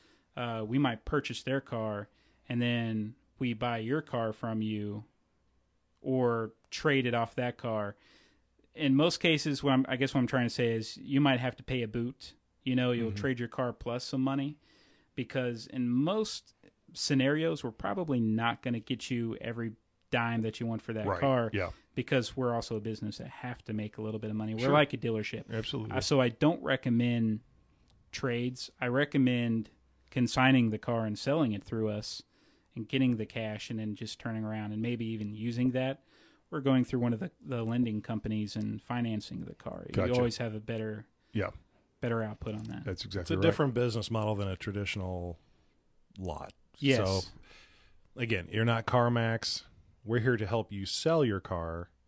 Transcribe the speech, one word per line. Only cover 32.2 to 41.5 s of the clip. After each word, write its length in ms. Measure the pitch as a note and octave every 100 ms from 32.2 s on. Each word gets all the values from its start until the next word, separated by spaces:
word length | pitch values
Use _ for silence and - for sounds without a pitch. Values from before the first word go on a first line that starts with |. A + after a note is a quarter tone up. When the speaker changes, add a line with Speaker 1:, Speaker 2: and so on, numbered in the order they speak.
| - _ _ _ _ -
Speaker 1:
and 120 | G#2+
getting 300 | C3 C3 A2+
the 80 | G#2+
cash 440 | A#2+ A2 G#2+ -
and 100 | A2+
then 160 | G#2+ G2+
just 240 | A2 -
turning 240 | A#2 A2
around 280 | A2 G#2+ G#2+
and 80 | G#2+
maybe 240 | A#2 A#2+ A2+
even 280 | A2+ G#2
using 380 | G#2+ A#2 A#2 B2+
that. 320 | B2+ C3 C#3 _ _ - _ -
We're 100 | D#3+
going 240 | C3+ C3
through 160 | A#2+ B2+
one 140 | A#2+
of 80 | A2+
the, 100 | F3+ - -
the 180 | B2
lending 380 | A2+ A#2+ A#2 G#2+
companies 560 | - A2 A2 G#2+ G#2 A2
and 240 | G#2+ A2
financing 640 | - A#2+ A#2 A2 - - -
the 100 | -
car. 300 | - F2+ -
You 60 |
Speaker 2:
Gotcha. 200 | - F#2+
Speaker 1:
always 240 | B2 A#2+ -
have 160 | A#2
a 60 | G#2+
better, 460 | A2 A2+ A2 G#2+ - _ _
Speaker 2:
Yeah. 200 | A2 F#2